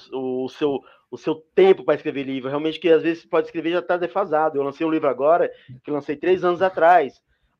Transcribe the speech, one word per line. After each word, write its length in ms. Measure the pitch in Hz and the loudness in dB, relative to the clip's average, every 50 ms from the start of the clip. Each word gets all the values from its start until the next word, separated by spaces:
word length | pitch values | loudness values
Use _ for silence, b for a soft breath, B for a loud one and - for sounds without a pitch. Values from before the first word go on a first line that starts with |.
| - - | -12 -12
o, 340 | - 131 131 127 127 127 131 | -10 -8 -6 -4 -4 -4 -6
o 40 | 127 | -8
seu, 340 | - - 151 147 139 123 b b b b b b | -6 -4 -4 -2 -2 -4 b b b b b b
o 80 | 120 117 | -18 -8
seu 180 | - 165 160 160 _ _ - | -6 -6 -6 -6 _ _ 2
tempo 280 | 190 185 190 185 - 127 | 4 6 6 4 4 2
pra 120 | - 147 | -2 -2
escrever 280 | 139 - 156 127 139 135 | 0 -2 -6 -6 -6 -6
livro. 260 | 131 135 135 123 135 | -6 -6 -6 -6 -4
Realmente, 300 | 139 147 156 160 156 - | -6 -4 -4 -4 -6 -2
que 100 | - 165 | 2 4
às 120 | 160 151 | 4 4
vezes 240 | 143 165 170 165 - | 4 0 -4 -4 -8
pode 220 | - - 160 160 160 | -2 -2 -2 -2 -2
escrever 220 | - 165 151 165 | -6 -6 -6 -2
e 40 | 175 | -2
já 80 | 180 | -4
tá 160 | 175 175 180 180 | -2 -2 -2 -2
defasado. 600 | 175 165 - 196 202 165 156 151 156 156 143 143 | -2 -4 -4 -4 -4 -2 0 0 0 0 0 -2
Eu 60 | 139 | -4
lancei 220 | 139 135 - 160 | -4 -4 -4 -4
um 60 | 160 | -2
livro 160 | 156 160 151 143 | -2 0 0 0
agora, 400 | 123 117 139 151 170 175 160 127 B B B B 131 - _ | 0 2 2 2 4 4 2 -2 B B B B -20 -18 _
que 60 | 147 | -6
lancei 260 | 147 143 143 - 147 | -6 -6 -4 -6 -8
três 280 | 147 - 175 185 180 180 | -4 0 0 0 2 2
anos 180 | 180 175 160 | -2 0 2
atrás, 580 | 190 190 185 180 160 170 180 170 143 123 - _ _ _ _ _ _ _ _ _ | 0 -2 0 2 4 6 6 6 4 0 -6 _ _ _ _ _ _ _ _ _